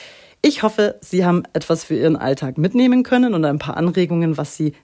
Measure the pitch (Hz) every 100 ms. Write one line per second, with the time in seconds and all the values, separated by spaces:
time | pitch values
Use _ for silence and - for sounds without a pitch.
0 | - - - _ 302 - 220 214 208 -
1 | - 185 180 175 165 160 - 165 - 156
2 | 156 - 127 139 135 131 151 247 254 254
3 | 247 254 247 180 156 147 147 - 170 180
4 | 180 170 165 147 147 - 156 -